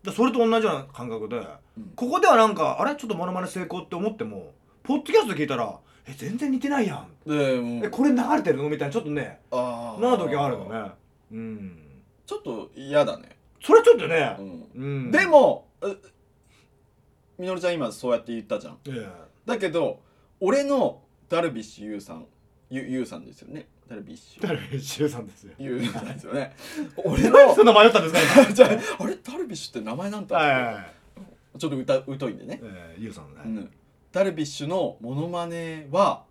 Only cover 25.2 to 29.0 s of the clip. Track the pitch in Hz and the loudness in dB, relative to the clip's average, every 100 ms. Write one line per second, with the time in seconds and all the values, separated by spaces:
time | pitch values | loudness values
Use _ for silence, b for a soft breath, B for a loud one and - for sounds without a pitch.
25.2 | 101 - 101 - 135 123 117 - - - | -14 -20 -20 -14 -8 -6 -6 -8 -12 -14
26.2 | - 139 135 B B 311 294 - 165 - | -8 -8 -8 B B -12 -10 -4 -2 4
27.2 | 226 539 254 - 233 208 226 220 160 170 | 8 12 12 10 10 10 10 8 2 2
28.2 | 151 220 247 - 226 220 - - | 8 8 8 8 6 6 -4 -6